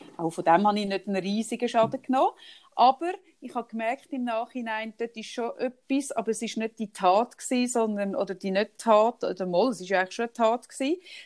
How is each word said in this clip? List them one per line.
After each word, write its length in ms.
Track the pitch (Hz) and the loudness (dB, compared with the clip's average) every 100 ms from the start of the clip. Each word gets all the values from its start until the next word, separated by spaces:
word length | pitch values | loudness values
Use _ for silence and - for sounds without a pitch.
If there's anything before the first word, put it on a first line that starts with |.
| - - | -16 -6
Auch 140 | 165 | -4
von 140 | 160 | 0
dem 200 | 165 170 208 | 4 6 6
habe 120 | 208 | 2
ich 80 | 202 | -2
nicht 220 | 190 208 | -4 -2
einen 80 | 190 | -2
riesigen 520 | 185 208 220 233 240 | -2 -2 -4 -4 -2
Schaden 320 | 233 226 220 | 0 0 -2
genommen. 300 | - 262 381 - - - _ - | -2 2 2 -2 -20 -20 _ 4
Aber 360 | 240 233 339 381 _ _ | 4 4 -2 -6 _ _
ich 120 | 247 247 | -10 -8
habe 100 | 233 | -8
gemerkt 440 | 226 226 269 - | -6 -4 -6 -8
im 100 | 269 | -6
Nachhinein, 720 | 240 226 233 254 226 220 220 - | -4 -4 -6 -8 -6 -6 -8 -8
dort 200 | 233 220 | -10 -10
ist 100 | 208 | -12
schon 240 | - 233 - | -6 -6 -4
etwas, 540 | 254 - - 269 277 | -8 -6 -4 -2 -2
aber 180 | - 214 | -4 -4
es 100 | 220 | -4
ist 160 | 226 226 | -4 -4
nicht 220 | 220 - | -6 -6
die 140 | 214 | -10
Tat 440 | - 185 196 240 - | 0 4 4 2 -4
gewesen, 300 | - 247 247 | -2 0 0
sondern, 460 | 240 220 202 196 | 0 0 -2 -4
oder 220 | 190 190 180 | -4 -4 -4
die 160 | 196 | -2
Nicht-Tat, 720 | 190 214 - 233 214 226 240 | -2 -2 -2 4 6 6 0
oder 220 | 170 185 185 | -4 -4 0
mal, 240 | 175 254 | 2 2
es 100 | 190 | 0
ist 80 | 180 | 0
ja 100 | 185 | 0
eigentlich 160 | 185 | 0
schon 120 | - 233 | -2 -6
eine 60 | |
Tat 360 | - 220 247 - | 2 2 2 -4
gewesen, 320 | - 277 359 - - | -4 -2 -2 -6 -20